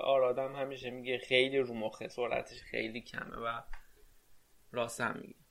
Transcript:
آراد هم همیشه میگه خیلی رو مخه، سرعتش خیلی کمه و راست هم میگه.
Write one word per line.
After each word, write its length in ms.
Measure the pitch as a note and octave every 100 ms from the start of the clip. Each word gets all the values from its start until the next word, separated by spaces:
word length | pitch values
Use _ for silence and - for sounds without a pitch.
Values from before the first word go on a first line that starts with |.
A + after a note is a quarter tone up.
آراد 380 | - C3+ B2+ B2+
هم 160 | C3+
همیشه 360 | C#3 C3+ C3 B2+
میگه 280 | B2 B2 B2
خیلی 400 | - B2+ C3 C3+
رو 160 | A#2+
مخه، 340 | A#2 G#2+ - A2
سرعتش 540 | - A#2 B2 - -
خیلی 380 | - A#2 A2+ A#2
کمه 360 | - - - -
و 260 | A#2 A#2 - - - - - - - - _ - _
راست 280 | A#2+ A#2 -
هم 200 | A#2 -
میگه. 140 | - - _